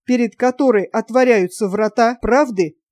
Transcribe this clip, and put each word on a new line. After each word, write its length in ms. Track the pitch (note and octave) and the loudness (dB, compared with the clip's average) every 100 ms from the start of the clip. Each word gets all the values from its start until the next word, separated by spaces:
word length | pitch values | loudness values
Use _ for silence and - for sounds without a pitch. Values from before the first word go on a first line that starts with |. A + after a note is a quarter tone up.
перед 320 | - B3 A#3+ - | -4 -2 -2 -2
которой 480 | B3 B3 C4+ G#3+ | -4 0 2 2
отворяются 840 | F#3 A3+ - A#3+ B3+ A3 F3+ - G3+ | 0 -6 -2 0 2 2 0 -4 -6
врата 500 | G3+ G#3+ A3+ A#3 A#3+ | -2 -4 0 0 0
правды, 560 | G#3 B3 C#4+ F#3+ D#3+ - _ | 0 0 0 -2 -4 -6 _